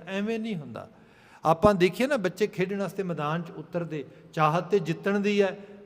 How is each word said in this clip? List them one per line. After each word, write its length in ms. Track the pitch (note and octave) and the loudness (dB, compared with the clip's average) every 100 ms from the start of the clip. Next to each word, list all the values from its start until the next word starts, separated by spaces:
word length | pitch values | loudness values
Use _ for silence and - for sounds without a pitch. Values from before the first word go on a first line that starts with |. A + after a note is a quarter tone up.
| E3 | -6
ਐਵੇਂ 320 | F#3+ G#3 A3+ | -4 -4 -4
ਨਹੀਂ 160 | A3+ F#3 | -4 -6
ਹੁੰਦਾ। 340 | C3+ G#2+ F#2+ - - _ - - - | -8 -12 -14 -20 -20 _ -20 -4 0
ਆਪਾਂ 280 | E3 G#3+ | 4 4
ਦੇਖੀਏ 340 | G3 F#3 F3 C4 | 6 4 2 0
ਨਾ, 100 | C#4 | 0
ਬੱਚੇ 300 | F#3 - G#3 | -2 -2 -2
ਖੇਡਣ 320 | F#3+ F3+ G3+ | 0 -4 -2
ਵਾਸਤੇ 240 | F#3+ F#3+ | -4 -4
ਮੈਦਾਨ 380 | F#3 D#3+ D3 E3 | -6 -4 -2 -4
'ਚ 100 | E3+ | -6
ਉਤਰਦੇ, 540 | - D3+ F3 E3 D#3 C3 - - | -12 -8 -6 -6 -8 -10 -16 -10
ਚਾਹਤ 360 | - D#3 E3 F3 | 2 4 4 2
ਤੇ 100 | G3+ | 2
ਜਿੱਤਣ 400 | D#3+ E3 G3 G3+ | 2 -2 0 0
ਦੀ 220 | G3+ G3+ | 2 4
ਹੈ, 180 | G3 F3 - - | 2 0 -14 -18